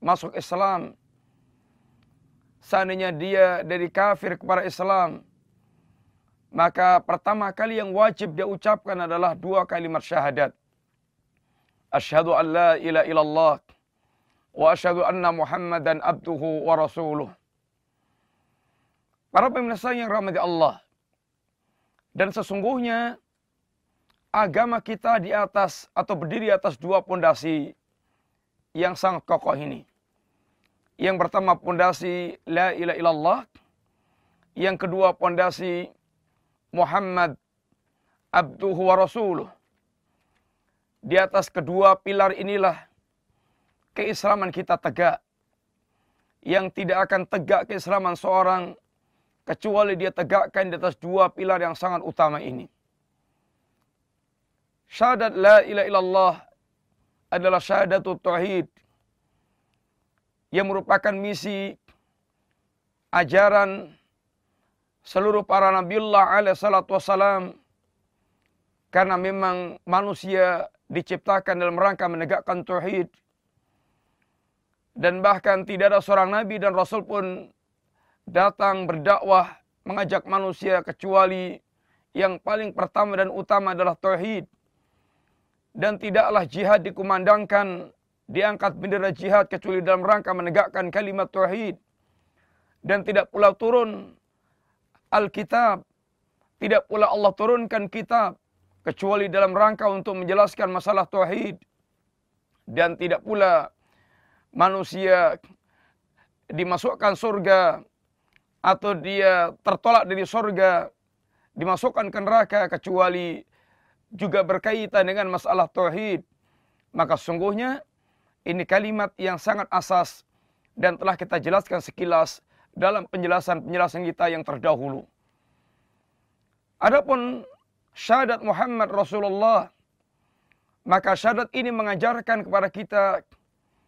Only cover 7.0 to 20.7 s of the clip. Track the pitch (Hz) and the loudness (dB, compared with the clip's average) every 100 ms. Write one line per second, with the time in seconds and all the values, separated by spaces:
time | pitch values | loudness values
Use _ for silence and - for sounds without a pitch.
7 | - 170 202 214 202 190 226 220 202 190 | 2 -4 -2 -2 -4 -4 -6 -4 -2 2
8 | 220 160 190 151 190 196 214 214 202 185 | 2 2 -8 -6 -6 -4 -2 -2 -2 -6
9 | 170 170 175 165 175 190 180 175 165 160 | -4 0 -2 -2 -2 0 0 -4 -4 -6
10 | - 165 143 135 135 - _ _ _ _ | -4 -2 -2 0 -2 -4 _ _ _ _
11 | _ _ _ _ _ _ _ _ _ 139 | _ _ _ _ _ _ _ _ _ -4
12 | - 151 165 170 160 170 170 160 165 160 | 0 0 2 2 2 2 4 2 0 0
13 | 156 160 151 156 160 143 _ _ _ _ | 2 0 0 2 2 2 _ _ _ _
14 | _ _ _ _ _ - 156 175 180 175 | _ _ _ _ _ 2 2 4 0 0
15 | 160 185 175 165 151 180 175 170 156 156 | 0 0 -2 -2 -4 -6 -4 -4 -2 -2
16 | - 156 170 156 160 156 156 160 151 165 | -2 -4 -6 -6 -6 -4 0 0 0 -4
17 | 156 151 110 - _ _ _ _ _ _ | -6 -6 -8 -14 _ _ _ _ _ _
18 | _ _ _ _ _ _ _ _ _ _ | _ _ _ _ _ _ _ _ _ _
19 | _ _ _ 180 254 254 240 214 247 240 | _ _ _ 2 2 0 -4 -4 -6 -4
20 | 226 214 190 165 175 165 147 | -4 -4 -4 -2 -2 2 0